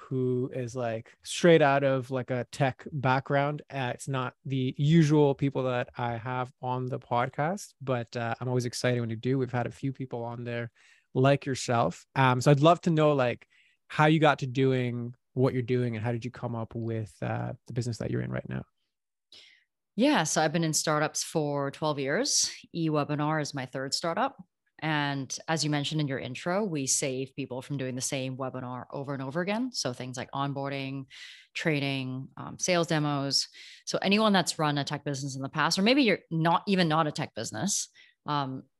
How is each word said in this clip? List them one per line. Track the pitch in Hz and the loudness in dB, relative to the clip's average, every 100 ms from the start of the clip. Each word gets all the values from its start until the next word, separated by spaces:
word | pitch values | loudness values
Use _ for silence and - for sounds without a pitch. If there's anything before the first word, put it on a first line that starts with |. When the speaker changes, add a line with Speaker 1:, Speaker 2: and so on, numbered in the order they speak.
Speaker 1:
who | - 131 127 123 131 | -6 -2 0 0 -2
is, | 135 120 | -6 -8
like, | 127 117 113 - _ | -6 -4 -6 -10 _
straight | - - 175 160 | -10 4 8 8
out | 143 139 | 8 6
of, | 139 135 123 | 4 2 -2
like, | 131 123 | -6 -4
a | 127 117 | -4 -4
tech | - 135 - - | 0 0 0 -8
background. | 151 131 131 - 139 143 147 - | 0 2 2 2 2 2 -2 -8
Uh, | 139 123 | -6 -6
it's | - - | -6 -6
not | 131 123 - | -4 -4 -8
the | 135 131 127 - | -6 -2 -2 0
usual | 147 170 147 151 143 139 | 4 6 8 6 4 2
people | 139 139 | -2 0
that | 127 123 123 - | -2 -2 -4 -6
I | 120 113 | -4 -4
have | 123 127 127 _ | -6 -6 -6 _
on | 127 127 127 | -6 -4 -4
the | 131 | -8
podcast, | - 120 120 - 156 202 - _ | -2 0 0 0 -2 -4 -10 _
but, | 135 123 113 123 | -4 -2 -4 -4
uh, | 117 117 | -4 -4
I'm | 127 | -2
always | 127 | -2
excited | 120 - 127 123 | -2 -2 0 0
when | 113 | -2
you | |
do. | 113 127 135 | -4 -2 0
We've | 120 | 0
had | 123 117 | -2 -4
a | |
few | - 139 | -6 -8
people | 131 131 120 | -8 -8 -8
on | 117 120 | -8 -8
there | 120 117 117 - _ _ _ | -6 -6 -8 -12 _ _ _
like | 135 135 143 139 | 4 6 4 0
yourself. | 123 - 117 151 - - 139 | -4 0 2 2 -2 -4 2
Um, | 131 127 | 4 4
so | 143 | 6
I'd | 143 | 8
love | 160 175 | 8 6
to | 180 | 4
know, | 156 151 | 4 4
like, | 143 123 110 - _ _ _ - | 4 2 -2 -10 _ _ _ -4
how | - 151 | 4 6
you | 160 | 6
got | 151 139 | 6 4
to | 131 | 0
doing | 127 131 127 123 120 120 - _ | 2 2 2 0 -4 -8 -12 _
what | 127 131 | 2 2
you're | 127 | 2
doing | 117 123 123 | 0 0 0
and | 110 | -2
how | 120 | -4
did | 120 | -4
you | 120 | -6
come | - 123 117 | -8 -6 -6
up | 110 | -6
with, | 117 113 113 107 - | -6 -4 -4 -6 -8
uh, | 123 117 120 123 - | -6 -4 -6 -10 -8
the | |
business | 120 120 110 | -6 -4 -6
that | - | -4
you're | 123 | -4
in | 123 | -4
right | 64 - | -6 -6
now? | 65 - _ _ _ _ _ _ - - _ _ _ _ - | -10 -10 _ _ _ _ _ _ -20 -20 _ _ _ _ 0
Speaker 2:
Yeah, | 277 233 | 2 2
so | 156 170 | 2 2
I've | 156 | 2
been | 165 | 2
in | 160 | 0
startups | 151 165 151 151 - | 0 0 0 0 -2
for | - 165 147 143 139 | -4 -2 -2 -2 -4
twelve | - 156 143 | -2 -2 -2
years. | 135 175 294 - - - - | -2 -2 0 0 -2 -6 -10
eWebinar | 170 160 151 143 147 151 156 | -4 0 0 0 -2 0 -2
is | 143 | -4
my | 139 131 | -6 -8
third | 135 139 | -8 -6
startup. | - 170 180 269 - - _ _ _ | -4 -2 -2 -2 -4 -20 _ _ _
And | 156 151 143 139 127 - - | -2 0 0 -4 -6 -8 -4
as | 160 | -2
you | 147 | 0
mentioned | 147 139 156 | 0 0 -2
in | 143 | -2
your | 131 | -4
intro, | 123 127 175 190 | -6 -8 -4 -2
we | 214 151 131 | -2 -4 -2
save | - 143 131 135 - | 0 -2 -4 -6 -8
people | 131 123 | -8 -8
from | 127 139 | -6 -6
doing | 127 127 | -4 -6
the | |
same | - 139 131 127 | -4 -4 -6 -6
webinar | 131 131 123 123 - | -8 -8 -10 -10 -10
over | 143 135 | -10 -8
and | 135 | -6
over | 135 160 | -6 -4
again. | 180 220 254 | -2 -2 -4
So | - 135 | -4 -4
things | 123 127 123 | -6 -8 -8
like | - | -8
onboarding, | 139 143 139 139 139 135 135 131 - - - _ | -4 -4 -4 -6 -6 -6 -8 -12 -16 -20 -20 _
training, | - 165 147 139 135 131 131 135 - | -4 0 0 0 -2 -4 -8 -10 -12
um, | 143 151 | -14 -4
sales | 185 175 165 | 0 2 2
demos. | 156 147 143 139 135 - - - - | 2 2 0 0 0 -2 -10 -20 -14
So | - - | -6 -2
anyone | 190 208 220 | 2 4 4
that's | 190 160 - | 4 2 0
run | 151 143 | 0 0
a | |
tech | 139 147 | -2 -4
business | 147 135 139 135 | -4 -4 -6 -6
in | |
the | 135 | -4
past, | 156 151 190 | 0 2 4
or | |
maybe | 214 277 | 4 4
you're | 226 170 - | 4 2 0
not, | 160 165 180 - | 0 2 2 2
even | 185 165 | 2 4
not | 156 151 | 2 0
a | |
tech | 151 139 | -2 -6
business, | 107 110 107 185 - - _ - _ | -8 -8 -4 -2 -2 -4 _ -20 _
um, | - 147 135 131 - | -4 -4 -4 -8 -12